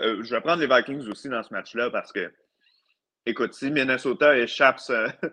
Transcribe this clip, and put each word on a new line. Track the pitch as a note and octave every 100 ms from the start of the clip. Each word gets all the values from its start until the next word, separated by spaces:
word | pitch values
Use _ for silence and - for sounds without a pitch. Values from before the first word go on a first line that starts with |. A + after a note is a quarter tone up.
euh, | A2 G#2
je | A2+
vais | B2+
prendre | D#3 E3+
les | C#3
Vikings | B2+ A#2+ C#3 A2+
aussi | F#2+ C#3
dans | A#2+
ce | G#2
match-là | G2 - A#2 A#2+
parce | G#2 -
que, | G2 F2 - _ _ _ _ _ _ _ _
écoute, | A#2 A2+ A2+
si | - C3+
Minnesota | D3 C3 B2+ C3+ A#2+ D3 C3+
échappe | A#2 - C3+ -
ce, | - A#2 A2+ - D#3+